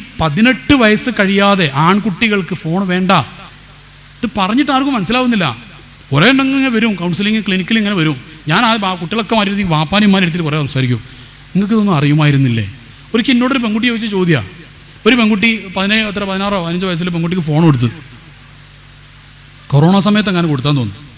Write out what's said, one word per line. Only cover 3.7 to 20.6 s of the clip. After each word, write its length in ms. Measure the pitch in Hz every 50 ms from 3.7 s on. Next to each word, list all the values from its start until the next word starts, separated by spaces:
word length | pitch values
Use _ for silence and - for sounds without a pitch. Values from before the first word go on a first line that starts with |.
| - - - - - - - - - -
ഇത് 100 | - 226 - 214
പറഞ്ഞിട്ട് 340 | 190 190 220 269 294 294
ആർക്കും 220 | 277 254 269 285 269
മനസ്സിലാവുന്നില്ല. 640 | 226 180 170 233 254 254 247 240 202 170 135 110 - - - - - - - - - - - 135
കുറേ 160 | 139 175 240
എണ്ണം 160 | 269 269 269
ഇങ്ങനെ 240 | 269 269 269 269 269
വരും, 260 | 233 214 226 226 208
കൗൺസിലിംഗ് 500 | 170 170 180 170 160 202 208 220 220 196 208
ക്ലിനിക്കിൽ 300 | 190 190 180 - 233 226
ഇങ്ങനെ 180 | 208 202 208
വരും. 260 | 185 156 156 143 123 - - - - - 147
ഞാൻ 180 | 156 202 247
ആ, 220 | 226 226 226 196 185
ആ 80 | 185
കുട്ടികളൊക്കെ 400 | 170 175 160 202 226 220 220 233
മാറ്റി 160 | 220 202 196
ഇരുത്തി 180 | 202 196 208 175
വാപ്പാനും 360 | 156 151 156 147 196 208 214
ഉമ്മാനും 200 | 202 190 196 190
എടുത്തിട്ട് 200 | 170 160 175 165
കുറേ 120 | 143 147 156
സംസാരിക്കും. 460 | 143 131 - 131 131 123 123 107 - - - - - - - - - - -
"നിങ്ങൾക്ക് 180 | 180 208 196 226
ഇതൊന്നും 220 | 220 208 202 180
അറിയുമായിരുന്നില്ലേ?" 800 | 143 147 143 147 156 151 147 143 139 135 127 117 113 104 98 - - - - - - - - -
ഒരിക്കൽ 180 | 226 226 277
എന്നോടൊരു 280 | 262 240 247 254 277 269
പെൺകുട്ടി 280 | 240 220 208 226 214 247
ചോദിച്ച 180 | 233 220 226
ചോദ്യമാണ്. 420 | 226 202 190 180 170 160 127 98 - - - - - - - - - - - -
ഒരു 100 | 214 254
പെൺകുട്ടി 520 | 240 226 214 220 190 220 226 226 214 190 190 175 190
പതിനേഴ്, 300 | 190 196 214 220 220 208
എത്ര, 160 | 185 208 202
പതിനാറോ 420 | 196 190 190 196 202 202 190 170
പതിനഞ്ചോ 220 | 165 170 180 190 185
വയസ്സിൽ 220 | 175 160 180 180
പെൺകുട്ടിക്ക് 340 | 175 170 165 170 175 190 147
ഫോൺ 200 | 156 147 151 170
കൊടുത്ത്. 280 | 160 143 117 123 113 - - - - - - - - - - - - - - - - - - - - - - - - - - - - - - - - - - - -
കൊറോണ 320 | 139 143 151 170 190 196
സമയത്ത് 300 | 147 208 208 214 202 202
അങ്ങനെ 180 | 185 175 175 160
കൊടുത്താന്ന് 340 | 147 131